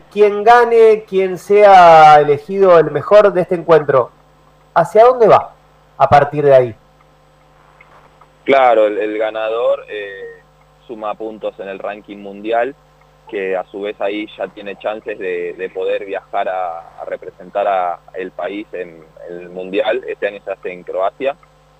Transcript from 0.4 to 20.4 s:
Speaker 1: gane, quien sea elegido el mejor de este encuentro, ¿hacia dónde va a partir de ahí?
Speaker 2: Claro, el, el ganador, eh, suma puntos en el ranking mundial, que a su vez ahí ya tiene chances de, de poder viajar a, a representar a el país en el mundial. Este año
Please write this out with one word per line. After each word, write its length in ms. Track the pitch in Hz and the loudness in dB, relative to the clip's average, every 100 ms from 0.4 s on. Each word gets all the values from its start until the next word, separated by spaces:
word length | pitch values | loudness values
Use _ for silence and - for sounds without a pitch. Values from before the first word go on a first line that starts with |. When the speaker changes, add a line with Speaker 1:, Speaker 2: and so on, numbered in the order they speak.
Speaker 1:
gane, 600 | 208 240 233 233 226 214 - | 2 4 4 4 4 2 -2
quien 300 | 190 190 180 | -4 -4 -6
sea 840 | - 202 208 190 170 160 156 151 | 0 4 6 8 8 8 8 6
elegido 580 | 147 143 - 196 190 170 | 4 0 -4 0 4 4
el 140 | 151 | 2
mejor 420 | 147 - 208 208 | -4 2 4 4
de 80 | 180 | 2
este 140 | 170 175 | -4 -4
encuentro, 560 | 160 160 143 131 117 _ _ _ _ _ _ | 2 2 2 -2 -2 _ _ _ _ _ _
¿hacia 320 | - 165 214 240 | -4 0 4 4
dónde 220 | 254 214 | 4 4
va 260 | 127 - _ _ _ _ - | 4 2 _ _ _ _ -4
a 120 | 135 | 2
partir 360 | 143 143 147 143 | 2 2 0 4
de 80 | |
ahí? 220 | 135 120 107 _ _ _ _ _ _ _ _ _ _ _ _ _ _ _ _ | 4 2 -6 _ _ _ _ _ _ _ _ _ _ _ _ _ _ _ _
Speaker 2:
Claro, 440 | - 135 127 113 107 | -2 2 2 2 0
el, 100 | 107 | -2
el 200 | 107 107 | -6 -6
ganador, 680 | 107 110 110 113 127 139 - | -6 -6 -6 -4 -4 -4 -8
eh, 540 | 104 101 98 95 92 _ _ _ _ - | -14 -14 -16 -18 -20 _ _ _ _ -20
suma 280 | 110 107 | -12 -10
puntos 460 | 101 110 110 104 - | -10 -12 -12 -12 -12
en 100 | 98 | -14
el 100 | 98 | -12
ranking 380 | 101 104 104 101 | -12 -14 -18 -18
mundial, 580 | 101 98 107 117 123 143 _ _ _ _ _ | -18 -14 -6 -4 -4 -8 _ _ _ _ _
que 280 | 101 95 92 | -10 -8 -8
a 80 | 90 | -10
su 160 | 104 | -12
vez 180 | 101 104 | -12 -8
ahí 260 | 101 107 104 - | -8 -8 -12 -12
ya 100 | 98 | -14
tiene 280 | 107 101 95 | -14 -18 -12
chances 400 | 110 107 113 107 | -10 -10 -12 -12
de, 360 | 92 87 87 | -10 -8 -10
de 160 | 82 92 | -10 -12
poder 360 | 95 95 101 101 | -8 -6 -6 -8
viajar 440 | 95 - 101 98 | -12 -10 -8 -6
a, 500 | 92 90 82 - - | -8 -8 -12 -18 -18
a 60 | 87 | -14
representar 600 | 90 87 - 92 101 101 | -14 -14 -20 -10 -6 -4
a 320 | 95 90 82 _ | -2 -4 -8 _
el 180 | - 92 | -14 -14
país 360 | - 90 101 107 | -12 -12 -12 -14
en 300 | 92 90 82 78 78 87 | -14 -16 -18 _ _ -18
el 200 | 87 87 | -18 -16
mundial. 540 | 90 92 98 107 - - | -16 -8 -6 -4 -6 -8
Este 200 | - 104 | -10 -10
año 140 | 101 | -10